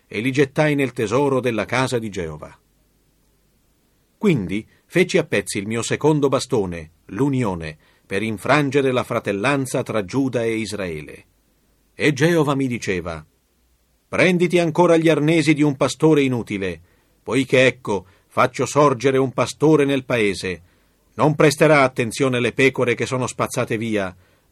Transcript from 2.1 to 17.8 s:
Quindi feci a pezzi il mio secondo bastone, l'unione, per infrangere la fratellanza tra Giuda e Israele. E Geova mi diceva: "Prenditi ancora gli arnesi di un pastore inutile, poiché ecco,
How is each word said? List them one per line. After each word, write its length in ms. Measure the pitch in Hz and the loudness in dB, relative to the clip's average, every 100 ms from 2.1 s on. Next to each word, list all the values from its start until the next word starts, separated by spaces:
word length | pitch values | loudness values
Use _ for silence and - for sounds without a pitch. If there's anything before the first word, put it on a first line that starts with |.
| 95 82 76 76 - _ _ _ _ _ _ _ _ _ _ _ _ _ _ _ - | -8 -10 -10 -16 -20 _ _ _ _ _ _ _ _ _ _ _ _ _ _ _ -2
Quindi 500 | 208 135 90 101 - _ _ | 0 0 -2 -8 -10 _ _
feci 340 | 170 185 180 | 0 2 0
a 40 | |
pezzi 360 | 160 107 - 104 | 0 -2 -2 -6
il 80 | 101 | -4
mio 160 | 113 | -6
secondo 440 | - 113 147 151 139 | -4 0 2 2 2
bastone, 640 | 127 - 123 92 85 80 _ - | 0 0 -2 -2 -6 -14 _ -14
l'unione, 720 | 98 143 131 110 87 78 78 _ _ - | -4 -2 0 -2 -4 -8 -14 _ _ -8
per 180 | 98 | -6
infrangere 680 | 110 104 - 147 139 143 135 | -4 -6 0 2 2 0 0
la 120 | 123 | -2
fratellanza 800 | - 120 - 98 123 139 131 135 | -2 -4 -4 -2 -2 -2 -2 -6
tra 200 | 117 110 | -4 -6
Giuda 400 | 92 135 131 120 | -4 -2 -2 -2
e 120 | 113 110 | -2 -4
Israele. 720 | 104 101 92 78 73 - _ _ _ _ _ _ _ | -6 -6 -8 -8 -12 -20 _ _ _ _ _ _ _
E 200 | - 127 | -2 -2
Geova 420 | 127 160 170 147 135 | 2 2 2 2 0
mi 100 | 131 | -2
diceva: 580 | 117 - 90 85 80 78 _ _ _ _ _ _ _ - | -4 -4 -4 -6 -12 -14 _ _ _ _ _ _ _ -8
"Prenditi 500 | 95 165 180 175 175 | 0 2 2 2 2
ancora 400 | 170 165 175 165 | 0 2 4 4
gli 120 | 160 | 4
arnesi 440 | 147 151 165 147 | 2 2 2 2
di 80 | 143 | 2
un 140 | 151 135 | 2 0
pastore 480 | 139 - 156 147 | -4 2 4 4
inutile, 580 | 135 120 101 101 95 82 _ _ _ _ | 2 -2 -6 -6 -6 -8 _ _ _ _
poiché 440 | - 123 131 131 131 | -4 -2 2 4 4
ecco, 380 | 127 | 0